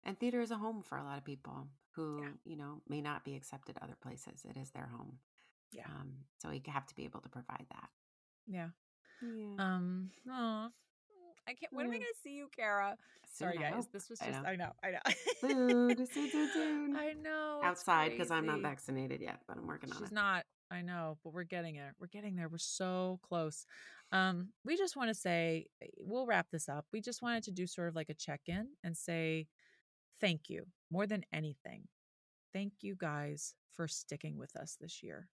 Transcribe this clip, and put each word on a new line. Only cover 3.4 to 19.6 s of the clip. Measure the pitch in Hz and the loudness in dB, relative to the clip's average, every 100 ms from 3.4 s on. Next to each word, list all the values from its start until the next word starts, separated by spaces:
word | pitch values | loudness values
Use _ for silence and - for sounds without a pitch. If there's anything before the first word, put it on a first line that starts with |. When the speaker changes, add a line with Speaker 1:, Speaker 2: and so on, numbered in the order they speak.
| 139 139 - - | -8 -12 -10 -10
Speaker 1:
other | - 127 | -10 -10
places. | 127 123 - - | -10 -10 -12 -14
It | - - | -12 -10
is | 135 | -10
their | - 135 | -10 -10
home. | 120 - 131 _ _ _ _ _ | -10 -12 -14 _ _ _ _ _
Speaker 2:
Yeah. | - - | -14 -10
Speaker 1:
Um, | 147 139 135 135 _ | -10 -10 -12 -16 _
so | 156 | -6
we | 139 139 | -6 -4
have | 143 139 | -6 -6
to | |
be | - | -8
able | - - | -8 -8
to | - | -10
provide | 123 123 - - | -12 -10 -10 -10
that. | - - _ _ _ _ _ - | -16 -16 _ _ _ _ _ -8
Speaker 2:
Yeah. | 185 170 170 _ _ _ - | -6 -6 -10 _ _ _ -10
Speaker 1:
Yeah. | 240 226 208 202 | -8 -6 -6 -2
Speaker 2:
Um, | 190 185 180 185 185 - 254 | 0 2 0 -2 -4 -8 -10
aw. | 254 233 214 226 240 _ _ _ 415 349 330 - | -2 -2 -2 -4 -10 _ _ _ -20 -20 -16 -12
I | |
can't, | 247 - | -8 -6
when | - 494 | -2 0
are | |
we | 466 | 0
Speaker 1:
Mm. | |
Speaker 2:
gonna | 480 453 | -4 -6
see | 285 285 | -8 -10
you, | 285 | -10
Kara? | - 220 202 196 - - - - | -2 2 4 2 -2 -10 -20 -16
Speaker 1:
Soon, | - 180 | -4 0
Speaker 2:
Sorry, | 170 | 2
Speaker 1:
I | 151 | 0
Speaker 2:
guys. | 226 | 0
Speaker 1:
hope. | 233 | -2
Speaker 2:
This | 202 - | -6 -8
was | 233 | -6
Speaker 1:
I | - | -2
Speaker 2:
just, | 135 | 0
Speaker 1:
know. | 147 | 0
Speaker 2:
I | 185 | 0
know, | 170 - | -2 -2
I | 196 | -2
know. | 180 | 2
<laughs> | - - - 480 | 2 2 2 2
Speaker 1:
Soon, | 254 269 247 240 240 240 254 | 4 8 10 10 10 6 4
soon, | 294 285 | 2 2
soon, | 302 302 | 4 4
soon. | 330 311 294 294 285 | 4 2 2 2 0
Speaker 2:
I | 302 | 0
know, | 302 311 311 302 294 | -2 -2 0 0 2
it's | 185 | 2
Speaker 1:
Outside, | 175 - 165 156 117 | 2 6 8 8 4
'cause | 165 | 2
I'm | 165 160 | 4 4
not | |
Speaker 2:
crazy. | 151 | 2
Speaker 1:
vaccinated | 151 139 - 135 131 135 | 2 -2 -2 0 0 -2
yet, | - - - | -4 -8 -8
but | |
I'm | - | -8